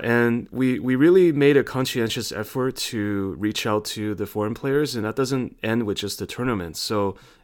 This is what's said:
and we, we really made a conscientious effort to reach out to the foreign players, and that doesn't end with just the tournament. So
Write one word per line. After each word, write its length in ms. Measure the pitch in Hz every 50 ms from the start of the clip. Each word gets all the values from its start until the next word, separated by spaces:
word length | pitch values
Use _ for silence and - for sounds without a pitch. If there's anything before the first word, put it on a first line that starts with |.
| -
and 440 | 117 117 120 120 120 117 120 - -
we, 280 | - 120 131 127 127 104
we 160 | - 127 127
really 360 | 127 143 165 180 190 180 170
made 260 | 151 143 143 143 147 139
a 60 | 123
conscientious 680 | - - 131 131 - - 127 113 113 - 127 110 -
effort 460 | - 90 110 - - 127 127 131 127 -
to 580 | - - - 113 104 104 104 98 98 95 87 67
reach 300 | 98 107 107 - - 120
out 180 | 107 107 107
to 300 | - - 113 107 107 107
the 100 | 92 104
foreign 280 | 95 - 107 104 107 120
players, 400 | - - 139 135 143 151 143 123
and 100 | 117 104
that 100 | 107 113
doesn't 420 | - 135 123 135 131 123 - - -
end 220 | - 110 113 117 117
with 140 | 104 98 -
just 200 | - 101 - -
the 80 | 104
tournament. 500 | 90 - - 123 127 120 101 87 82 82 -
So 400 | - - 113 104 101 98 95 - - - - _